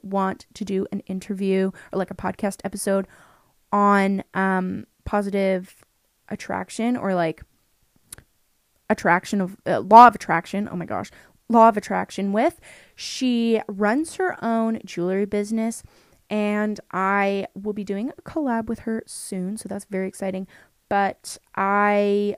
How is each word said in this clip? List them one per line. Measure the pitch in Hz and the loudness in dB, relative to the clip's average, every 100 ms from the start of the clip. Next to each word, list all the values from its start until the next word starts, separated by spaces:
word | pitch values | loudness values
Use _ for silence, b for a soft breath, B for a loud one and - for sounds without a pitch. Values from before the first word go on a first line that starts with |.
want | 190 196 190 - - | -4 -2 -2 -4 -12
to | - | -12
do | 196 190 196 | -4 -2 -2
an | 202 | -6
interview | - 190 - 196 196 190 190 B B | -8 -10 -8 -4 0 2 0 B B
or, | 190 | -6
like, | 180 | -6
a | |
podcast | 185 185 - 202 - | -6 -8 -4 -4 -4
episode | 196 196 - 196 190 b b b b _ _ | -8 -6 -2 -2 -2 b b b b _ _
on, | 202 202 202 196 196 - | 2 6 6 4 0 -4
um, | - 190 190 185 190 - _ | -2 0 0 -2 -6 -10 _
positive | - 208 202 196 190 185 185 - _ _ _ _ - | -4 -2 -2 0 0 0 -4 -16 _ _ _ _ -14
attraction | 208 - 190 185 - 226 247 | -12 -8 -8 -6 -4 -2 -2
or, | 196 | -2
like, | 185 165 156 - _ _ _ _ _ _ - - _ _ _ _ _ - | 0 -2 -4 -12 _ _ _ _ _ _ -20 -20 _ _ _ _ _ -4
attraction | 214 190 175 - 208 | -2 2 2 0 -2
of, | 180 196 - | -2 -4 -4
uh, | 143 | -2
law | 185 220 240 | 8 10 10
of | |
attraction. | 214 - 165 - 190 208 | 8 0 -2 -2 -6 -6
Oh | 180 | -6
my | 170 | -6
gosh. | 98 - b b _ - | -6 -8 b b _ 2
Law | 233 226 | 8 8
of | 214 | 6
attraction | - 185 185 - 196 | 0 -4 -4 -4 -2
with. | 202 294 - B B B - | 0 0 -2 B B B -16
She | - - 254 240 233 220 - | -12 -4 0 0 2 0 -2
runs | 196 208 254 320 - | -2 0 0 -2 -2
her | 370 - | -4 -2
own | 233 226 226 220 | -2 0 0 -2
jewelry | - - 175 190 202 | -6 -4 -2 0 -2
business, | 208 208 226 226 226 b b b b - | -2 -2 -2 -4 -6 b b b b -6
and | 214 208 208 214 208 - | -2 -2 0 -2 -4 -8
I | 180 190 202 196 196 190 | -4 0 2 2 -2 -6
will | - 208 | -8 -8
be | 208 | -6
doing | 196 196 240 | -6 -6 -6
a | - | -10
collab | - 330 285 226 226 | -10 -4 -2 -2 -4
with | 226 | -6
her | - 220 - | -6 -8 -8
soon, | - - 185 180 214 | -14 -10 -6 -6 -8
so | 196 | -10
that's | 202 | -12
very | - 190 190 | -8 -6 -6
exciting. | - 196 190 190 b b _ - | -6 -6 -6 -8 b b _ -4
But | 202 196 - - - _ | 0 0 -4 -12 -18 _
I | - 196 202 208 208 202 202 202 | -4 0 2 4 4 2 2 0